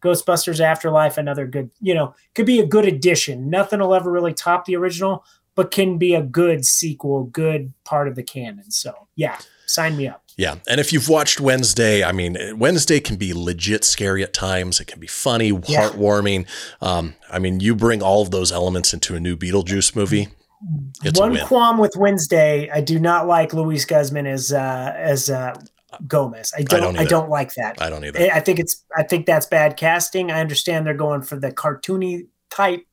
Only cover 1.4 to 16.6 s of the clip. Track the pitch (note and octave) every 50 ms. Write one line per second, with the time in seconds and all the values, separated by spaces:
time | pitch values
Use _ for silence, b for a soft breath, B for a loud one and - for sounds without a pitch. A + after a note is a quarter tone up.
1.4 | C#3 C3 B2+ C#3+ C3+ B2 _ _ A3 F#3+ F3+ E3 D3 C3 b b b b _ -
2.4 | A3+ G3+ B3+ A#3+ G3+ D#3+ C#3 G#3+ G#3+ G3 E3+ C#3 C3+ F3+ E3+ - - - C3+ A#2+
3.4 | C3 C#3 E3 F#3 G3+ G3 - G3+ G3 F#3 F#3+ F#3 E3+ F3+ F3 F3 F3 E3+ D#3 -
4.4 | - F3 F3 F3 F3 - F#3 F3 F3 F#3 F3 E3+ F#3+ F#3+ F#3+ F#3 b b b b
5.4 | b b _ - F#3 F#3 - - G3 F#3 F#3 E3 F3 F3+ F3 E3 D3 C3 B2 E3+
6.4 | F3 F3 E3 D3 C3 - - - - D#3+ D3 C3 - D3 C#3 C#3 B2+ B2 - -
7.4 | D#3+ D#3+ D#3+ D3+ C3+ C3 C3 _ _ - D3+ D3 C#3+ C#3 B2 B2+ A#2+ - - C3+
8.4 | B2+ A2+ G#2 G2+ G2+ G#2 - - - B2 - - _ _ _ - - - - -
9.4 | b b b b b - - - E3 D#3+ D#3 C#3+ C#3 C3 - - _ _ - -
10.4 | F#2+ E2+ D2+ E2 _ - A#2 C3+ D3 - - D#3 A2+ D3+ D#3+ D#3 D3 C#3+ - -
11.4 | C#3+ C3+ C3 C3 B2+ A2 - - A#2 A2 G#2+ G#2 F#2+ F2 F2+ F#2+ F2+ F2 F2 F2+
12.4 | - G2 A2 A2 A2+ C#3+ F#3 E3+ C#3+ - D#3+ D3 C#3+ - A2 F#2 G2+ F#2 F2 F2
13.4 | F2 F2 F2+ E2 E2 F#2+ G#2+ G#2+ - - - - G#2 G2 F#2+ F#2+ F#2+ - - -
14.4 | - F#2+ F#2+ F#2 F2+ F2+ F2 - - - - - E2+ E2 - - - C3+ B2 A#2
15.4 | A2+ G#2+ G#2 F#2 E2+ - D3 D3+ G#2+ G#2+ - G2+ G#2 G2+ G#2 G#2 G2+ G2+ G2 F#2+
16.4 | F2+ B B B